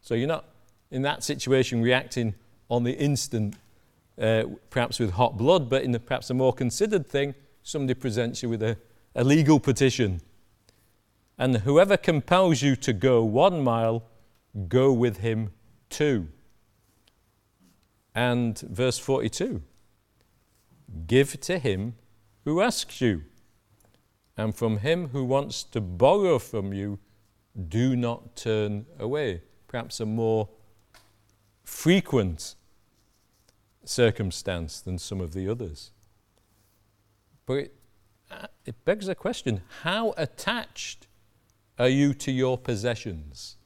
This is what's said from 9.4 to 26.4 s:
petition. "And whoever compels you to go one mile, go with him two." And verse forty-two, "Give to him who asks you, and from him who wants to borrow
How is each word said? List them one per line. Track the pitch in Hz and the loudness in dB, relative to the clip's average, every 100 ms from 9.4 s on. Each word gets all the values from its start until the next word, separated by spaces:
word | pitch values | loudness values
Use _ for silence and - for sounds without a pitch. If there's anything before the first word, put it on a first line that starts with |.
| 147 151 | 6 6
petition. | - 123 135 - 107 90 - _ _ _ _ _ _ _ _ _ _ - | 4 2 2 2 0 -2 -10 _ _ _ _ _ _ _ _ _ _ -2
"And | 127 120 | 0 2
whoever | 104 147 196 202 | 4 6 6 4
compels | - 156 - 180 185 143 | 4 0 4 4 6 4
you | 139 131 | 2 2
to | - | 0
go | 107 131 123 | 2 4 4
one | 113 110 180 175 | 4 4 4 4
mile, | 131 117 113 113 113 _ _ _ _ 104 90 | 0 2 0 -2 -6 _ _ _ _ -10 0
go | 123 135 | 4 4
with | 123 120 101 | 4 2 0
him | 113 110 107 - _ _ _ | -2 -2 -4 -10 _ _ _
two." | - 151 120 82 - _ _ _ _ _ _ _ _ _ _ _ _ _ _ _ _ _ | -2 0 0 -2 -14 _ _ _ _ _ _ _ _ _ _ _ _ _ _ _ _ _
And | - 123 120 117 104 | -2 0 0 -2 -4
verse | - 110 127 - | -10 -2 -2 -2
forty-two, | - 131 113 - 226 165 71 _ _ _ _ _ _ _ _ _ _ _ - 90 82 | -2 -2 -2 -4 -4 -6 -10 _ _ _ _ _ _ _ _ _ _ _ -18 -14 2
"Give | 123 139 - | 4 4 -2
to | - 180 | -6 -2
him | 123 95 110 117 _ _ _ _ | 0 -2 -4 -10 _ _ _ _
who | - 160 | -4 0
asks | 226 - - - | 0 0 -8 0
you, | 123 87 73 _ _ _ _ _ _ _ _ _ _ - | 0 0 -6 _ _ _ _ _ _ _ _ _ _ -6
and | 110 | -4
from | 101 117 107 | -2 -2 0
him | 127 170 165 | 0 -2 -2
who | 135 | -4
wants | 127 135 143 - | 0 0 -2 -10
to | - - | -8 -6
borrow | 98 90 131 202 190 139 | -6 4 4 6 4 0